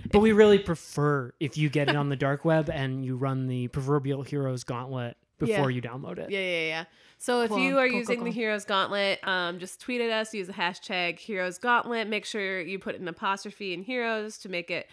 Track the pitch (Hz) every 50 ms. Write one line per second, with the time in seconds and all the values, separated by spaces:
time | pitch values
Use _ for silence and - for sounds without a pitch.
0 | - - - 208 214 220 214 202 214 208 208 196 196 - 165 - - - - 147
1 | 147 147 147 139 123 123 - _ 160 131 - 156 151 147 131 151 143 139 147 147
2 | 143 143 139 127 143 139 143 139 - 165 160 160 156 160 160 147 135 131 131 135
3 | 131 127 131 123 135 135 131 131 131 131 127 127 123 123 - 143 135 135 147 147
4 | 131 139 139 135 135 - 147 143 139 131 127 123 - - 127 120 127 131 135 127
5 | 120 117 - - _ _ _ - 233 233 214 196 139 131 127 123 120 120 120 135
6 | 143 - 175 - - - 202 196 185 185 175 165 160 160 156 160 170 - _ _
7 | - - - _ - - 247 240 233 220 - 254 262 277 269 269 254 254 247 247
8 | 233 220 240 233 233 240 214 240 226 214 214 208 196 - 208 190 190 107 196 202
9 | 196 196 190 - - 196 190 185 180 175 175 180 175 185 - - - - 247 240
10 | 233 233 226 220 220 220 - 208 185 175 196 220 180 175 185 - - - 202 180
11 | 175 170 165 - - - 214 185 185 180 180 - - 247 240 233 - 226 240 226
12 | 214 208 220 208 - - - 214 196 190 190 185 165 170 190 185 - 226 156 -
13 | 185 170 165 - 220 196 196 196 - 214 196 - 208 190 175 170 190 233 254 247
14 | 233 233 226 220 208 214 - - - 202 180 175 170 - 175 147 - -